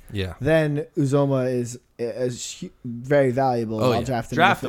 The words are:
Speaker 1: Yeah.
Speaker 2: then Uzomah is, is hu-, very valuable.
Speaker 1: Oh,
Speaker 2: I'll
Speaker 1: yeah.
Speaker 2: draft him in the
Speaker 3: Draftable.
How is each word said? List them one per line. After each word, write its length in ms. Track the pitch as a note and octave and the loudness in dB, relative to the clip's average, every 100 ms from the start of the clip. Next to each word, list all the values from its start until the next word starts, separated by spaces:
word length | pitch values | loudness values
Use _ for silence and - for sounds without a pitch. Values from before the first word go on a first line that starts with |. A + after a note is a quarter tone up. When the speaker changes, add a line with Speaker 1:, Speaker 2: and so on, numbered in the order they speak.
| - | -10
Speaker 1:
Yeah. 240 | G#2 F#2 E2 | -6 -6 -4
Speaker 2:
then 460 | C3 D#3+ D3+ D3 - - | 2 2 2 -2 -4 -2
Uzomah 560 | C#3 C#3+ C#3 C3+ B2+ | 2 2 2 2 0
is, 260 | B2+ A#2+ B2 _ - | -2 -4 -8 _ -8
is 580 | A#2 G#2+ B2 A#2+ - - | -6 -4 -4 -4 -12 -12
hu-, 100 | F3+ _ | -14 _
very 460 | B2 A#2 B2+ D3 C3+ | -12 -10 0 4 4
valuable. 520 | B2 C3+ A#2+ A2 A2 | 2 2 0 -2 0
Speaker 1:
Oh, 100 | B2 | 2
Speaker 2:
I'll 60 | A2+ | 2
Speaker 1:
yeah. 40 | A#2+ | 0
Speaker 2:
draft 260 | A#2+ - | -4 -2
him 60 | B2+ | 2
in 100 | F#3 | 2
the 60 | |
Speaker 3:
Draftable. 60 | F3+ | 2